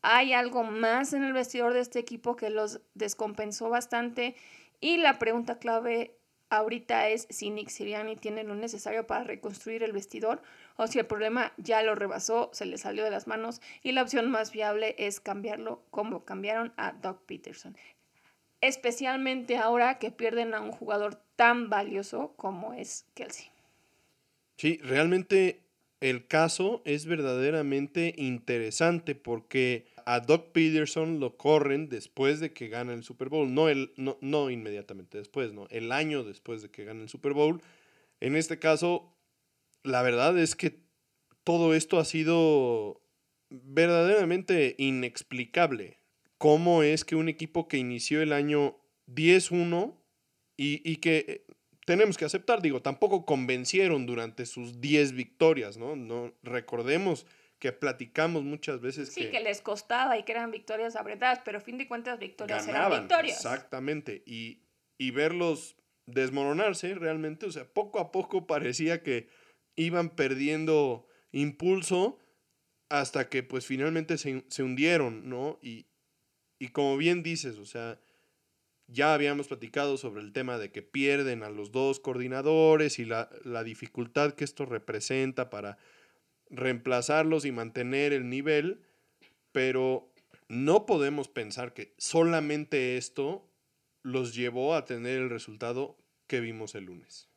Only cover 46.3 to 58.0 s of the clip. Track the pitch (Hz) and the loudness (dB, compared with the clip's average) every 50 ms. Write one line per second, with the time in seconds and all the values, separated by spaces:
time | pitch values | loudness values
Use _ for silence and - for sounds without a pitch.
46.3 | _ _ - 151 151 160 170 175 175 165 151 147 156 156 - - 160 160 160 165 | _ _ 6 6 6 8 6 6 6 6 6 6 4 2 0 0 0 0 0 0
47.3 | 156 160 160 156 - 170 165 - - 139 127 123 123 117 113 - 147 151 160 151 | -2 -4 -10 -4 -2 -2 -2 0 -2 -2 -2 -2 -4 -4 -2 0 2 2 2 2
48.3 | 147 143 147 147 147 147 143 139 - _ _ _ _ _ _ - 123 135 156 165 | 2 2 2 2 4 4 2 2 0 _ _ _ _ _ _ -10 -4 2 6 8
49.3 | 180 190 175 - 175 175 170 170 170 170 196 262 - _ _ _ _ _ _ _ | 8 8 6 4 2 2 2 2 2 0 0 -2 -4 _ _ _ _ _ _ _
50.3 | _ _ _ _ _ - 139 147 147 151 - 160 160 156 - 170 160 156 - - | _ _ _ _ _ -2 0 0 0 0 -2 -4 -4 0 2 4 4 4 2 0
51.3 | - - _ - - _ _ _ _ _ - - 170 190 220 214 190 - 160 147 | -8 -12 _ -20 -20 _ _ _ _ _ 0 2 6 6 6 6 4 0 -2 -2
52.3 | - 190 - - 233 220 175 156 139 123 - 139 135 - - 214 202 185 165 - | -2 -4 2 2 2 4 4 0 0 0 -2 -4 0 2 2 4 4 2 2 2
53.3 | 151 135 127 123 127 123 123 - - 185 196 185 165 139 127 117 123 117 113 113 | 0 0 2 0 -2 -2 -2 0 2 2 4 4 4 2 0 -2 -4 -4 -4 -6
54.3 | 113 - 123 117 - 123 120 120 120 120 123 143 147 151 147 139 127 127 123 - | -8 -10 -10 -10 -8 -10 -12 -12 -10 -6 0 4 6 6 6 4 2 -4 -8 -8
55.3 | _ _ 160 160 160 139 113 101 104 113 117 131 151 143 123 110 117 120 120 120 | _ _ 6 6 6 4 0 -6 -10 -10 -10 -10 -8 -8 -8 -6 -6 -6 -6 -8
56.3 | - _ - 120 120 123 113 - - 120 117 127 147 170 196 190 160 123 - _ | -12 _ -12 -6 -6 -6 -6 -4 -6 -4 0 2 2 2 2 0 -2 -2 -6 _
57.3 | _ _ _ _ _ _ - 131 120 - - 139 123 - | _ _ _ _ _ _ -6 -6 -4 -2 -4 -4 -4 -4